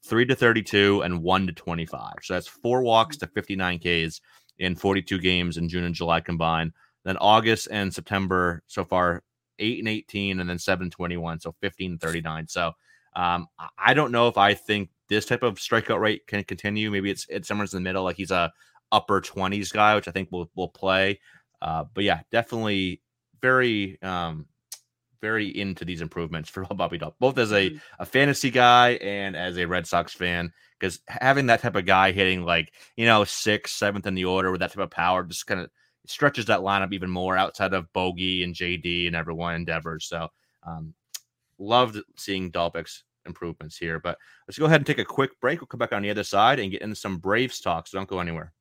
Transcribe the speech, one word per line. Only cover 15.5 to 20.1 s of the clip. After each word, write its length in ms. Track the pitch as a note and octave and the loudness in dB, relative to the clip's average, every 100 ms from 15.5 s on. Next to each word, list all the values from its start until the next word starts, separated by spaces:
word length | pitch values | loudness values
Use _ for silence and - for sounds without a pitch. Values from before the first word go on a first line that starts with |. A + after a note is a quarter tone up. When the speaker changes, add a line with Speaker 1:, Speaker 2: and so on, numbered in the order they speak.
Speaker 1:
strikeout 460 | F#2+ - A2+ - G#2+ | -4 -2 -2 0 0
rate 260 | G#2+ G#2 - | 2 0 -4
can 180 | G2+ | -6
continue. 460 | G2 F#2 G#2 G#2 A2 | -6 -6 -4 -2 -2
Maybe 200 | G2+ G2 | -2 -2
it's, 160 | F#2+ - | -4 -6
it's 180 | F#2+ E2+ | -8 -4
somewhere 160 | G#2 | -4
in 60 | G2+ | -4
the 100 | F#2+ | -4
middle, 240 | F2+ F#2+ | -2 -2
like 120 | F#2 F2 | -2 -4
he's 140 | F2+ | -2
a 220 | F#2 E2 _ _ _ _ | 0 0 _ _ _ _
upper 280 | G#2+ - G2 | 0 2 0
twenties 520 | - - F#2 G2+ F#2+ | 0 -4 -4 -2 -4
guy, 240 | G#2+ G#2 G#2+ | 4 4 4
which 100 | |
I 60 | G2 | 0